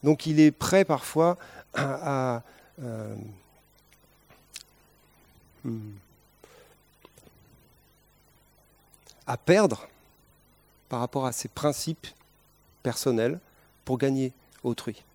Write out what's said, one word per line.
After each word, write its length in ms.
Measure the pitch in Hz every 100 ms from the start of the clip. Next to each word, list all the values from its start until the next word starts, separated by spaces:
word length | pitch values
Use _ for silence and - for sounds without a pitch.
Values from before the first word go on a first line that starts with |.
Donc 240 | 143 147 160
il 140 | 151
est 120 | 151
prêt 340 | - - 190 190
parfois 520 | 147 - 156 165 175 - - -
à, 640 | - 139 139 165 139 127 117
à, 60 | - - - -
euh, 340 | 127 110 107 104 107 98 _ _ _ _ _ _ _ _ _ - _ - - _ _ _ _ _ _ _ _ _ 127
hmm, 260 | 113 107 101 _ _ _ _ - - - _ _ _ - - - _ _ - _ _ _ _ _ _ _ _ _ _ _ _ _ _ _ - -
à 80 | 123
perdre 520 | - 185 208 107 - _ _ _ _ _ _ _ _ _ _
par 140 | 123
rapport 240 | 120 139 131
à 80 |
ses 160 | 120 127
principes 580 | - 147 139 - 160 - - _ _ _ _ _ _
personnels 580 | 131 113 - 120 117 170 _ _ _ _
pour 140 | - 131
gagner 340 | 139 135 131 - _ -
autrui. 400 | 127 117 - 104 -